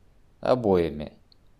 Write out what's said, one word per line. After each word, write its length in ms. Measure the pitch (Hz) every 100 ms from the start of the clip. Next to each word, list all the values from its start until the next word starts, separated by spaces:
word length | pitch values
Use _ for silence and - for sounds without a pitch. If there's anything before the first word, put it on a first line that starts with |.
| _ _ _ -
Обоими, 720 | - 127 113 92 82 73 76 - _ _ _ _